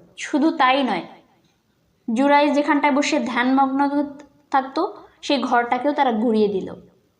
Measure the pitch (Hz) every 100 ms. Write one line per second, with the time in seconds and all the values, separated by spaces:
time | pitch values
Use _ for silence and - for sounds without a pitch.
0 | - - - 302 311 320 262 269 254 185
1 | 160 - _ _ _ _ _ _ _ _
2 | - 226 277 285 294 269 285 285 294 269
3 | 285 302 233 240 247 269 269 269 285 285
4 | 294 - - _ _ 269 262 - 392 -
5 | - _ - 285 233 240 240 247 269 285
6 | 254 226 240 220 208 196 - - - _
7 | _ _